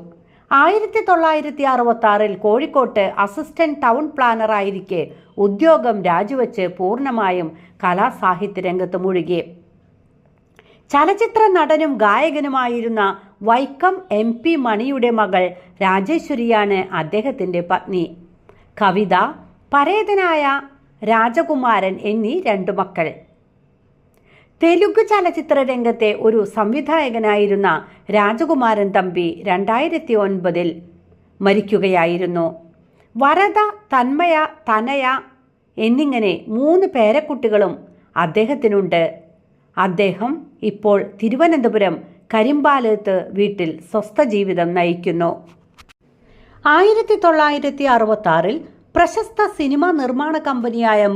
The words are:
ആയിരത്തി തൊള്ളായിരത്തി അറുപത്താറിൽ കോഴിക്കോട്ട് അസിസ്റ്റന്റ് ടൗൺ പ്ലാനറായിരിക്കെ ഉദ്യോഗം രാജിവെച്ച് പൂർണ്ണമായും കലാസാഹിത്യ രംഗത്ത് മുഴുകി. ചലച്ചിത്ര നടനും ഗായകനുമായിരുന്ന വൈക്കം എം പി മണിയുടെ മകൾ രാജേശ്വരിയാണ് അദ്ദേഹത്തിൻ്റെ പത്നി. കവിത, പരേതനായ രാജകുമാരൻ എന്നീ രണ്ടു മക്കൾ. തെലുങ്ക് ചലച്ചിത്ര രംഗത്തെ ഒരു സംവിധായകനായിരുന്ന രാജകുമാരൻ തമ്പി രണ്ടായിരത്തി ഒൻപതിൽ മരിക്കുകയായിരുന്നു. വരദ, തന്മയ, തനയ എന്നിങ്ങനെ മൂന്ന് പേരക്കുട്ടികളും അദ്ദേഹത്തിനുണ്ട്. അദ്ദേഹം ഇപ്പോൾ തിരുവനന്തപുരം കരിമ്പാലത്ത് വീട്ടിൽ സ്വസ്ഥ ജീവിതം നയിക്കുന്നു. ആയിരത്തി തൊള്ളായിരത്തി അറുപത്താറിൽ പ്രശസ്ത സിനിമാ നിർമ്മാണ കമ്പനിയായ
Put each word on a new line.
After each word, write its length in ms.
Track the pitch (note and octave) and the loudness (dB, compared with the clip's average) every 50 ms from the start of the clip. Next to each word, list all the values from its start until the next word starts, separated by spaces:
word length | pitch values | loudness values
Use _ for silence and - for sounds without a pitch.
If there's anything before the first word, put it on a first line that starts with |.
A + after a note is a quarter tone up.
| - - - _ _ _ _ _ _ - | -8 -16 -20 _ _ _ _ _ _ 0
ആയിരത്തി 500 | - C4+ D4 E4+ G4+ G#4+ A4 - - A4 - F#4+ | 2 4 4 4 2 0 -2 -2 -2 -2 2 2
തൊള്ളായിരത്തി 560 | F4+ E4 E4 D#4+ D#4 D#4 D4 D4+ - D4 C#4 C4 C4 | 2 4 4 2 0 0 -2 -6 -6 -2 0 0 2
അറുപത്താറിൽ 600 | B3 A#3+ A#3 A#3 A#3 A#3 G#3+ G#3 G#3 G#3+ G#3 F#3+ F#3 - | 2 2 0 0 2 2 2 2 2 2 0 -2 -2 0
കോഴിക്കോട്ട് 600 | G#3 G#3+ C4 D#4 D4 - C#4 B3 - - G#3 G3 F#3 - - G3+ | 2 2 2 0 0 0 0 0 0 0 0 0 0 0 -2 -2
അസിസ്റ്റന്റ് 560 | G3+ - D#4 D4+ - - - E4 D4+ C#4+ C#4+ C#4+ | -2 -4 -8 -10 -8 -4 -2 -2 -2 -2 0 0
ടൗൺ 220 | A#3+ A#3 C#4 D#4 D4 - | 0 2 0 -2 -4 -2
പ്ലാനറായിരിക്കെ 840 | C#4 B3+ A#3+ A3+ A3+ A3 G#3+ G#3+ G3+ G3+ G3 G3 F#3+ - - F#3+ E3+ C#3 - - - - _ - - G3+ | 0 0 0 2 0 0 0 0 0 -2 -4 -6 -8 -8 -6 -4 -6 -6 -6 -10 -20 -20 _ -4 0 0
ഉദ്യോഗം 540 | G3+ G3 G3+ D#4 E4 D#4+ C4+ A#3 A#3+ G#3 G3+ F3 - | 0 0 2 4 4 4 4 4 0 -2 0 0 0
രാജിവെച്ച് 560 | E3 F3 G#3 - C4+ C4 A#3+ A#3+ - G3+ F3+ F3+ F3+ | 0 0 0 -2 -2 -2 -4 -2 -2 -4 -4 -4 -4
പൂർണ്ണമായും 720 | - F#3 F#3 A3 B3 C#4 C4+ A#3+ A3+ G3+ F#3 F3+ F3+ E3 D#3+ - - - - _ - G3 | -4 -4 -2 -2 -2 -4 -4 -2 0 0 0 0 -2 -4 -6 -10 -14 -20 -20 _ -4 -2
കലാസാഹിത്യ 800 | F3+ F3+ F#3+ A3 B3+ - - G#3+ F#3 F3+ E3+ G#3 G3+ G3+ G3+ F#3 F3+ | -2 0 0 0 -2 -2 0 0 0 0 0 -4 -8 -6 -6 -4 -4
രംഗത്ത് 280 | F3 F3+ F#3 F3+ F#3+ F3+ F#3 | -2 -4 -4 -4 -4 -4 -2
മുഴുകി. 380 | F#3+ F#3 F3+ D#3+ E3 F3+ E3 E3 E3 - - _ _ _ _ _ _ _ _ _ _ _ _ _ _ _ _ _ _ _ _ - _ _ _ _ - | -2 -2 -2 -2 -2 -4 -4 -4 -8 -12 -20 _ _ _ _ _ _ _ _ _ _ _ _ _ _ _ _ _ _ _ _ -20 _ _ _ _ -2
ചലച്ചിത്ര 520 | - C#4+ D#4 F4+ G4 G4+ A#4 G#4+ - A4 A4 G#4 F#4 E4+ | 0 2 2 2 2 0 0 0 2 2 4 4 4 4
നടനും 320 | D4+ C#4+ D#4 D#4 D#4+ D4+ C4+ G#3 G#3+ | 2 2 2 2 2 0 0 2 2
ഗായകനുമായിരുന്ന 960 | G3+ G3+ A#3+ D4+ E4 C#4 D4+ C#4+ C#4 C4 C4 B3 A#3+ A#3+ A#3+ A3+ A#3 A3+ G#3+ G3+ G3 F#3 - - - _ - G3+ A3 | 2 4 2 2 0 0 -2 -4 -2 -2 -2 -2 -2 -2 -4 -4 -2 -2 0 0 0 -2 -4 -12 -20 _ -4 0 2
വൈക്കം 460 | A3+ B3+ C#4 C#4 - - F4 F#4 F#4+ F#4 - - G#3 G#3 | 2 2 0 -2 -4 0 0 0 0 0 -6 -4 -2 0
എം 80 | A3 A#3 A3+ - | 0 -2 -2 -2
പി 120 | - E4 E4 C#4+ B3+ | -2 -2 0 0 0
മണിയുടെ 440 | A#3 G#3+ G#3 A#3+ C#4 C#4 C4 A#3+ A#3+ A#3 G#3+ | -2 -2 -2 -2 -4 -2 0 0 0 2 0
മകൾ 220 | G#3 F#3 G3 F#3 F3+ F3 F3+ - - - - - G3 | 0 2 2 0 0 0 -4 -8 -20 -14 -6 -2 0
രാജേശ്വരിയാണ് 960 | F#3+ F#3+ G3 F#3+ A#3 E4 D#4+ - - D4 A#3 A#3 A#3 A3+ G#3+ G3+ G3+ G3 F#3 F3+ - F#3+ E3 D#3 | 2 2 0 0 0 -2 -2 -2 -4 -4 -2 0 2 2 2 2 2 0 0 -2 -2 -4 -6 -4
അദ്ദേഹത്തിൻ്റെ 580 | D3+ G3+ G#3+ A3 C#4 A#3+ - F#3 F3+ F3 F3 E3+ F3 | -2 -2 -2 -2 -4 -4 -4 -6 -4 -4 -4 -2 -2
പത്നി. 340 | F#3 F#3 - - F#3+ F3+ E3 - - - - - _ _ _ _ - _ _ _ - - | -2 -4 -4 -4 -4 -4 -4 -6 -8 -16 -20 -20 _ _ _ _ -20 _ _ _ -6 -2
കവിത, 340 | G#3 F#3+ F3 G#3 G#3 F3 F#3 F#3 G#3+ C#4 D#4 - - - _ _ _ - - | 0 0 0 0 0 0 2 0 0 0 -4 -10 -20 -20 _ _ _ -2 0
പരേതനായ 680 | C#4+ C#4+ D#4+ G4 G#4+ G#4+ G#4 G4+ G4 F#4 F4 D#4+ D4+ C#4+ C#4 C#4 C#4 C#4 - _ _ _ _ _ - | 0 2 2 0 -2 0 0 0 0 0 0 0 0 0 0 -2 -4 -6 -10 _ _ _ _ _ -8
രാജകുമാരൻ 920 | G#3+ G#3 A3+ A3 A3+ A#3+ A#3 E4 E4 E4 D4+ C4 B3+ A#3+ A3 G3 F#3+ F#3+ F#3+ - - G#3 | -2 0 2 2 2 2 0 0 0 0 -2 0 0 2 2 2 0 -2 -4 -4 -4 -4
എന്നീ 240 | G#3+ A3+ G#3+ G#3+ D4 F#4 - | -2 -2 -2 -2 -2 -2 -2
രണ്ടു 240 | B3 G3+ F#3+ F#3 G#3 F#3+ G3 | -2 -2 -2 -2 -4 -4 -4
മക്കൾ. 280 | F#3 F#3+ - F3+ D#3+ D3+ - - - _ _ _ _ _ _ _ _ _ _ _ _ _ _ _ _ _ _ _ _ _ _ _ _ _ _ - | -4 -4 -4 -6 -6 -6 -6 -12 -20 _ _ _ _ _ _ _ _ _ _ _ _ _ _ _ _ _ _ _ _ _ _ _ _ _ _ 0
തെലുങ്ക് 380 | E4 E4+ F4 F4 G#4 G4 - G#4+ A4 G#4+ | 2 4 4 4 2 2 2 2 2 2
ചലച്ചിത്ര 460 | G#4+ G4+ F4+ F4 F4 E4 - - D4 C#4 C4 B3+ | 2 0 0 0 -2 -4 -2 0 0 0 0 0
രംഗത്തെ 400 | B3+ B3 A#3 A#3 A#3 A#3 A3 G#3+ G#3 - - | -2 -2 0 -2 0 0 0 0 0 2 2
ഒരു 140 | A3 A3 A3 G3 - - | 2 2 2 0 -2 0
സംവിധായകനായിരുന്ന 1120 | A3+ G#3 G#3 A#3+ D4+ C4+ C#4+ D#4+ D#4+ D4 B3+ A3 A#3 A3 G#3+ G#3 G#3 G#3 G3 G3 G3 G3 F3+ D#3+ D3+ - - - - _ - G3 | -2 0 0 0 -2 -2 0 0 0 0 -2 -2 -2 0 2 2 2 2 2 2 2 2 0 0 -2 -4 -10 -20 -18 _ -2 0
രാജകുമാരൻ 760 | G#3 G3+ G#3 A3+ A#3 E4 D4+ D#4+ C4 B3 A3+ G#3+ G#3 G3+ G3 G3+ | 2 2 2 0 0 0 0 0 2 2 2 2 0 0 0 0
തമ്പി 280 | G3+ F#3 F#3 E3+ F3+ F3 E3 E3 - - | 0 0 0 -2 -4 -4 -4 -4 -4 -2
രണ്ടായിരത്തി 640 | G3+ F3+ F#3+ G3 G#3+ A3 B3 D4+ E4+ E4 D#4+ D#4+ - A3+ G#3 G3+ | -2 -2 0 0 0 0 0 -2 -2 -4 -4 -4 0 0 0 0
ഒൻപതിൽ 440 | G3 G3 F#3 F3 F3+ E3 F3 F3 E3+ E3 - - - - - _ _ - _ _ _ _ - | 0 -2 -2 -2 -2 -2 -2 -2 -4 -6 -8 -14 -20 -20 -20 _ _ -20 _ _ _ _ -2
മരിക്കുകയായിരുന്നു. 1080 | G3 G3 G3+ G#3+ G3+ G3+ A3 F#3+ G3 F#3+ F#3 F3 E3 E3+ F3 F3+ F#3 F3 F3 E3+ E3 E3 - - - - _ _ _ _ _ _ _ _ - | 0 2 2 2 0 0 0 0 2 2 2 2 2 2 0 -2 -2 -2 -2 -2 -2 -4 -4 -8 -20 -20 _ _ _ _ _ _ _ _ -4
വരദ, 440 | A3+ C#4 C#4 D#4+ F4+ G4+ G4+ G4+ G#4+ G#4+ G#4 G#4 - - - C#4 | 0 2 2 4 2 2 2 2 0 0 0 -2 -8 -8 -2 0
തന്മയ, 420 | B3+ A#3+ B3+ C#4 D4+ F4 F4 D#4+ D4+ D#4 D4+ - - - - | 0 0 0 0 0 0 2 2 0 0 -2 -6 -8 -4 -2
തനയ 360 | A3 G#3+ A3+ C4 C#4 C#4 B3+ B3+ C4+ C4 - - _ _ _ _ _ _ _ _ - - A3 | -2 -2 0 -2 -4 -2 -2 -2 -2 -4 -6 -12 _ _ _ _ _ _ _ _ -6 -2 0
എന്നിങ്ങനെ 460 | A3+ A#3+ C#4 D#4 C#4+ B3+ A#3 G#3+ G3 E3+ - - - G#3+ | 0 2 2 0 0 0 0 0 0 -2 -2 -6 -6 -4
മൂന്ന് 320 | A#3 C#4 D4+ F4 F#4+ G4 - - | 0 2 2 4 2 2 0 2
പേരക്കുട്ടികളും 800 | B3+ G#3+ G#3 A#3 D4+ D4+ - C#4+ A#3 - A3 G#3 G3+ G3 F3+ C3 - - - - _ _ _ - D#3 F3 | 2 2 2 2 2 0 -4 -6 -4 -2 0 2 2 2 0 -2 -8 -16 -20 -20 _ _ _ -4 -2 -2
അദ്ദേഹത്തിനുണ്ട്. 800 | E3 - G#3+ A3 A3+ D4 - - G#3+ G3+ G3 F#3 E3 E3+ E3+ E3 D#3 - - - - _ _ _ _ _ _ _ _ - F#3 F#3 | 0 0 0 0 0 0 0 0 0 2 0 0 0 0 0 0 -2 -4 -10 -20 -20 _ _ _ _ _ _ _ _ -4 -2 -2
അദ്ദേഹം 460 | F#3+ E3+ G3 G3+ F#3+ F3 F#3 A3+ B3+ D#4 E4 - - _ - - G#3+ | -2 0 0 0 0 0 -2 -4 -6 -6 -6 -10 -16 _ -6 -6 -6
ഇപ്പോൾ 260 | G3+ - - G#3 G3+ G3 - - - - | -4 -2 0 2 2 2 0 -4 -8 -4
തിരുവനന്തപുരം 760 | A3 A3+ B3 C4 E4 E4+ E4 C#4 A#3 A3+ G3+ G#3+ G3 F3+ E3 - - - - _ _ - A3+ | -4 -2 0 2 2 2 2 2 0 0 0 2 0 0 -2 -4 -10 -16 -20 _ _ -4 0
കരിമ്പാലത്ത് 840 | A3 A3 C4+ D4 D4 C#4 D4 C#4 C4+ A#3+ A3 G#3+ G#3 G#3 G3+ F#3+ F#3 - - F#3+ G3 | 0 2 2 2 2 2 2 2 2 2 0 -2 -2 -2 -2 -2 -2 -2 -4 -2 0
വീട്ടിൽ 320 | G#3 G#3 G3+ F#3 F3 D#3+ - - - - | 0 0 0 -2 -4 -4 -6 -8 -10 -6
സ്വസ്ഥ 300 | - G#3+ G#3 - - - D4 A#3+ G#3 | -4 -4 -4 -4 -2 -2 0 0 0
ജീവിതം 360 | G3+ G3 F#3+ F3 F3 E3+ E3+ F3 | -2 0 0 0 -2 0 0 0
നയിക്കുന്നു. 540 | F3+ F3 E3+ F3 F3 F3 F#3+ E3 E3+ E3+ E3+ - - - - - _ _ _ _ - - _ _ _ _ _ _ _ _ _ _ - - _ _ - - D4 D4+ | 0 0 0 -2 -2 -2 -4 -2 0 -2 -2 -4 -6 -12 -20 -20 _ _ _ _ -20 -20 _ _ _ _ _ _ _ _ _ _ -20 -20 _ _ -4 0 2 4
ആയിരത്തി 420 | E4+ F#4+ G#4+ G#4+ A4 A4+ A4+ G#4+ G#4 F4+ | 4 6 4 4 2 2 0 0 2 2
തൊള്ളായിരത്തി 600 | E4+ D#4+ D#4 D4+ D4 D4 C#4+ C#4+ C#4+ C#4 C#4 C#4 C4+ B3 | 2 4 4 2 0 0 -2 -4 -4 -4 -2 0 2 2
അറുപത്താറിൽ 640 | A3+ A3 G#3+ G#3+ G#3 - F3 D#3+ E3+ E3 G3 C4 E4 - - - _ _ _ - | 2 2 2 0 0 0 0 2 2 2 0 -4 -6 -8 -14 -20 _ _ _ 2
പ്രശസ്ത 460 | E4 F4 E4+ - A4+ G#4+ - - - G#4 F#4+ - | 2 2 2 0 -4 -6 -6 -2 -2 -2 -2 -2
സിനിമാ 320 | - D4 C4+ C#4+ C#4+ E4+ F4+ E4+ C#4+ | -4 -2 -2 0 0 2 2 0 0
നിർമ്മാണ 340 | B3+ B3 B3+ C4 D4 D#4 D#4+ D#4 D4+ | 0 -2 -2 -2 -2 -2 -2 -4 -2
കമ്പനിയായ 540 | D4 C4 A#3+ A3+ A#3+ A3+ A#3 A#3 A3 G#3+ G#3 G#3 G3+ G3+ | -4 -4 -2 -4 -4 -2 0 2 2 4 4 2 2 2